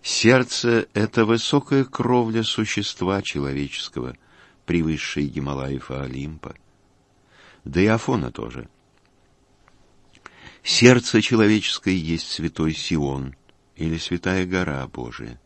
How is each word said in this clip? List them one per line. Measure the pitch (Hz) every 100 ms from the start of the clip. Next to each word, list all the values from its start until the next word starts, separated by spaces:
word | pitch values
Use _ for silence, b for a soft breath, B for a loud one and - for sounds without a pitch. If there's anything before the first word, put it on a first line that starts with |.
Сердце — | - - 110 127 123 - 120 117 -
это | - 107 -
высокая | 107 117 - 143 - 139 131
кровля | - 123 123 113 113
существа | 110 - 110 - 101 - 92 98
человеческого, | 95 73 69 69 71 - - - 62 62 b b b b -
превысшей | 85 80 78 - - 73
Гималаев | 76 69 69 67 67 -
и |
Олимпа, | 65 67 65 71 78 - - _ _ _ _ _ _ b b b b
да | 71 80
и | 101
Афона | 113 - 127 64
тоже. | - 55 62 - _ _ _ _ _ _ _ _ _ _ _ _ _ _ _ B B B B
Сердце | - - 120 123 120 113
человеческое | - 113 104 107 - - - 95
есть | 80 82 -
святой | - 80 - 80
Сион | 78 - 82 71 67 67 67 _ _ _ -
или | 80 82
святая | - 87 92 92 90
гора | 92 90 69 64
Божия. | - 60 58 58 58